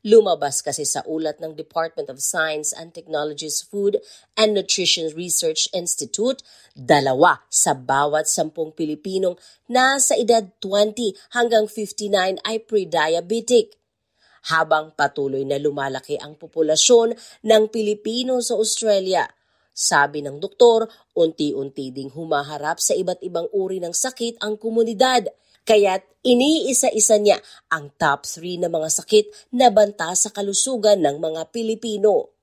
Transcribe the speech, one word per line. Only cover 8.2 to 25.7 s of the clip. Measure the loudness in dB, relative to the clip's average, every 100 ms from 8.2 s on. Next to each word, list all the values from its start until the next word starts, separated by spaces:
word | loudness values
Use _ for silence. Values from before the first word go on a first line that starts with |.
| -2
sampung | -4 -4 -6 -10
Pilipinong | -6 -6 -6 -6 -2 -2 -4 _ _ _
nasa | 2 2 2 0 0
edad | 2 2 0 _
twenty | -4 0 0 0 -6 -6 -8 -2
hanggang | 2 2 0
fifty-nine | -6 -10 -8 -2 0 0 -4 -6
ay | -8
pre-diabetic. | -2 -2 0 0 2 0 -2 -6 2 2 2 _ _ _ _ _ _ _ -2
Habang | 0 2 0 0 -2
patuloy | -2 0 -4 -4
na | -4 -2
lumalaki | -2 -2 -6 -6 -8 -10
ang | -10 -18
populasyon | -10 -2 2 2 6 6 4 -4 -14 -12
ng | 2 4 4
Pilipino | -2 -2 -4 -4 -6 -2 -4
sa | -2 -2
Australia, | -2 -2 0 0 2 0 -2 _ _ _ _ -4
sabi | 0 2 2 -2
ng | -10 -10
doktor, | -12 _ 6 6 0 _ _ 0
unti-unti | 0 0 -4 -4 -8 -10 -12
ding | -10 -12 -14
humaharap | -4 -4 -4 -8 -6 -4
sa | -2 -2
iba't | -2 -6 -6
ibang | -6 -4
uri | -4 -4 -6
ng | -6
sakit | -4 -6 -4 -8 -6
ang | -8 -6
komunidad. | -4 0 0 2 2 2 -2 _ _ _
Kaya't | 2